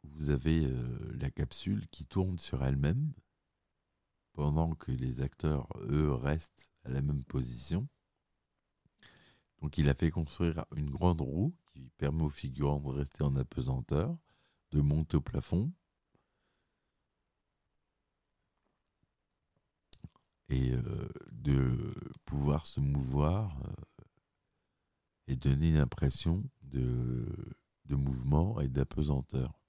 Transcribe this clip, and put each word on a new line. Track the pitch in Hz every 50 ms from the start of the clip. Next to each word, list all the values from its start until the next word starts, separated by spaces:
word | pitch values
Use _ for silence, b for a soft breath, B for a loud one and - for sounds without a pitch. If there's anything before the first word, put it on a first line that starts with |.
| -
Vous | 73 71 78 76 71
avez, | 73 65 64 78 80 82 78
euh, | 65 64 62 60 62 60 60 - - 57 60
la | - 67
capsule | - - 71 - - - - 98 101 104 - -
qui | - - 78
tourne | - - 95 92 95 92 85
sur | - - - 64 67
elle-même | 65 69 67 69 71 90 123 151 156 135 - _ _ _ _ _ _ _ _ _ _ _ _ _ _ _ _ _ _ _ _ _ _ _
pendant | - 73 76 73 80 82 82 80
que | - - - 65
les | 62 64 64 60 62
acteurs, | 67 67 - _ - 80 76 71 - - - -
eux, | - - 71 76 78 73 67
restent | 60 64 71 73 78 - - _ - - _ _ _ _
à | 64
la | 64 69 69
même | 71 73 71 64
position. | - - 65 64 62 60 57 - - 87 87 123 143 _ _ _ _ _ _ _ _ _ _ _ _ _ _ _ _ _ _ _ _ _ _ B B B B B B B B B B _ _ -
Donc | 76 - -
il | 76 71
a | 69
fait | - - 82
construire | - - 80 76 - - 85 85 80 82 - _ -
une | 76 76 73
grande | 69 - - 90 87 80 73
roue | 65 67 82 107 156 180 _ _ _ _
qui | 67 65 62 _
permet | _ 71 71 76 82 80
aux | 76
figurants | 71 - - 67 64 67 71 71 73 71
de | 71 69
rester | 65 69 71 69 - - 73
en | 71 67
apesanteur, | 67 64 - - - 62 64 65 64 - - - 73 90 135 170 165 _ b b b b b b b b _
de | - 76 73
monter | 71 73 80 78 - -
au | 78 69
plafond | - - 69 - - - 85 110 156 180 _ _ _ _ _ _ _ _ _ _ _ _ _ _ _ _ _ _ _ _ _ _ _ _ _ _ _ _ _ _ _ _ _ _ _ _ _ _ _ _ _ _ _ _ _ _ _ _ _ _ _ _ _ _ _ _ _ _ _ _ _ _ _ _ _ _ _ _ _ _ _ _ _ _ _ _ _ _ _ _ _ _ _ - - - - _ _ _ _ _ _ _ _
et, | 69 64 65 64 64
euh, | 62 60 - - - 58 - - - - - -
de | 55 - - 69 67 65 64 60 60 - - - - - - - - _
pouvoir | - - 71 69 71 71 73 -
se | - - -
mouvoir, | 69 69 - 71 65 64 65 71 73 76 90 101 110 95 76 67 -
euh, | - - - - _ _ - - _ _ _ _ _ _ _ _ _ _ _ _ _ _ _ _ _ _ _ _ _ _ _ _ -
et | 67
donner | 62 58 69 67 69 78 82
une | 80 76
impression | 71 62 - - - 69 - - - 82 82 92 120 135 _ _ -
de, | 67 67 65 64 62 62 62 62 62 62 - - 117 - - - - - _ _ _ _ _ _
de | - 69
mouvement | 69 69 67 65 62 62 65 73 73 85 98 - -
et | 73 67
d'apesanteur. | 64 69 67 - - 82 76 73 73 67 64 _ - 65 64 64 - _ _